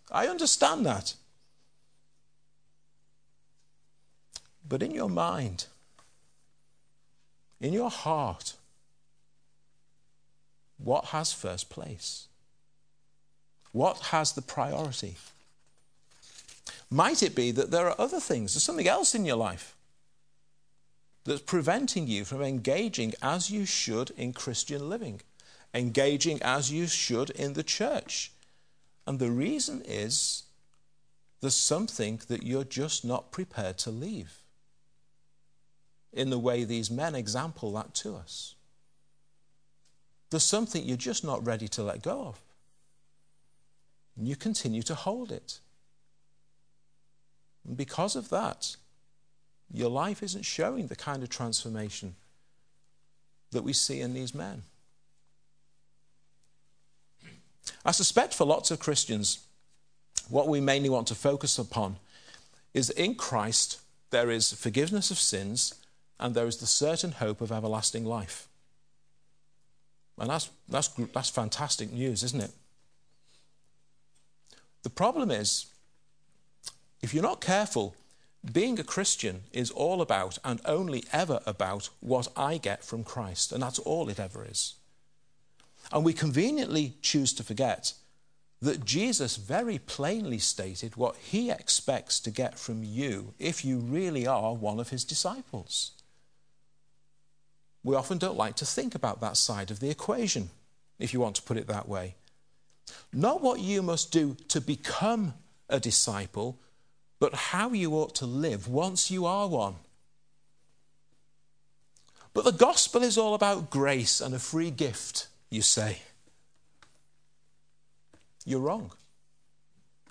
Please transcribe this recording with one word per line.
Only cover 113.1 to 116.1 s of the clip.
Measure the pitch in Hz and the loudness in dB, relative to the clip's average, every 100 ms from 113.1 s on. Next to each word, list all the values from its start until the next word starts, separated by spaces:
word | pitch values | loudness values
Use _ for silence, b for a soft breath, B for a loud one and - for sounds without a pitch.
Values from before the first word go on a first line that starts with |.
| 214 | 4
all | 220 | 4
about | 208 202 196 156 | 4 4 4 0
grace | 139 139 131 113 - | 2 4 4 4 2
and | 135 127 | 0 -4
a | |
free | - 160 165 | -2 0 0
gift," | 127 139 98 - - - - - | 0 -2 -2 -6 -6 -8 -16 -6
you | 110 | 2
say. | - - 107 - - | 4 4 2 -2 -10